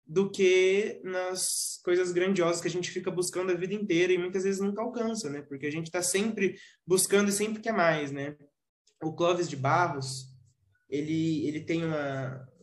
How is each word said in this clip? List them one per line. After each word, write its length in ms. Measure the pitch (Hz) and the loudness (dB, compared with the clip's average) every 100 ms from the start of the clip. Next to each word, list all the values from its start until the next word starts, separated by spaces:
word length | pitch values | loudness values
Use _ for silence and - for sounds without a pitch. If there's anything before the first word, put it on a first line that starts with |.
| - | -4
do 220 | 160 196 | 0 0
que 720 | 196 185 185 185 196 220 - | 2 4 6 4 2 0 -4
nas 760 | 185 185 185 185 - - - - | -8 -6 -4 -4 -4 -4 -6 -4
coisas 280 | - 180 180 | 0 2 2
grandiosas 500 | 175 185 190 170 170 | 2 2 4 2 2
que 60 | 180 | -2
a 40 | |
gente 200 | 180 175 | -4 -4
fica 180 | 196 185 | -6 -4
buscando 420 | 170 180 175 185 | -2 -2 -2 -2
a 40 | 175 | -2
vida 180 | 190 | -2
inteira 400 | 208 202 170 180 | -4 0 2 4
e 40 | 180 | 2
muitas 260 | 180 190 | 0 -2
vezes 180 | 190 190 | -2 0
nunca 200 | 196 202 | -2 -2
alcança, 480 | 240 240 226 220 143 | -4 -4 -4 -4 -6
né? 120 | 143 | -8
Porque 240 | 143 139 147 | -10 -8 -6
a 60 | |
gente 180 | 156 165 | -4 -4
tá 120 | 180 | -2
sempre 540 | 175 190 226 214 190 - - _ - | 0 0 0 0 0 -2 -14 _ 0
buscando 440 | 185 - 196 202 | 2 4 4 4
e 40 | |
sempre 280 | 196 214 214 | 2 -2 -2
quer 120 | 226 | -2
mais, 380 | 202 170 156 143 | 4 4 4 0
né? 240 | 139 143 147 - _ _ _ _ _ | -6 -8 -10 -18 _ _ _ _ _
O 120 | 160 | -6
Clóvis 360 | - 170 175 170 | 0 2 2 0
de 60 | 139 | -2
Barros, 720 | 131 165 175 143 135 - - - _ _ _ _ _ | 2 4 2 0 -6 -8 -12 -20 _ _ _ _ _
ele, 600 | 143 151 160 160 156 143 | -4 0 0 2 0 -2
ele 140 | 151 | -4
tem 220 | 156 165 | -2 -2
uma, 640 | 165 156 143 135 131 131 - _ | 0 -2 -2 -4 -6 -8 -14 _